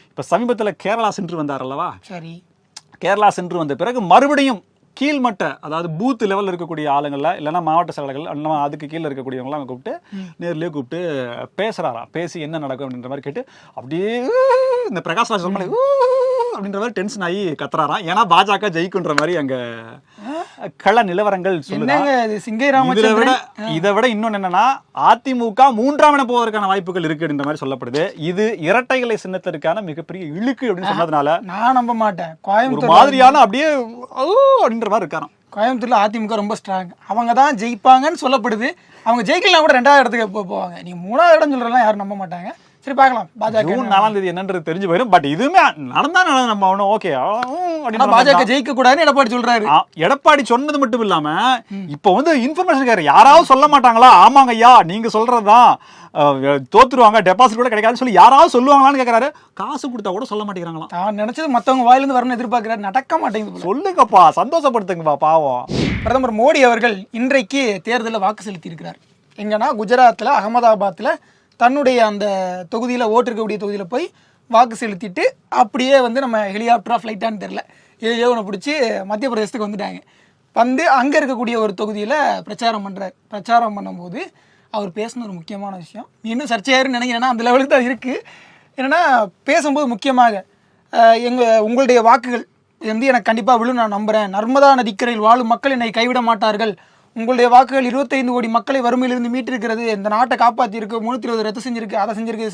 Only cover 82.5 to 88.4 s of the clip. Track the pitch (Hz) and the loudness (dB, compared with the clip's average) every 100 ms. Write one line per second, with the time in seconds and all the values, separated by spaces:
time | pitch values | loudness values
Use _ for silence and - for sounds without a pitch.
82.5 | 208 233 214 196 190 190 - _ 208 - | -6 -4 -4 -8 -12 -14 -16 _ -14 -2
83.5 | 233 226 202 190 185 175 220 359 _ _ | 0 0 -6 -12 -14 -12 -12 -14 _ _
84.5 | _ _ 220 202 208 226 247 214 180 160 | _ _ -8 -8 -8 -10 -10 -14 -14 -14
85.5 | 202 202 190 160 208 - _ 220 240 277 | -14 -12 -14 -18 -20 -20 _ -8 -8 -4
86.5 | 226 269 262 262 240 247 233 254 226 240 | -6 0 0 0 -4 -4 -2 -2 0 2
87.5 | 254 269 285 247 254 254 311 - - | 2 4 2 0 -4 -8 -10 -12 -20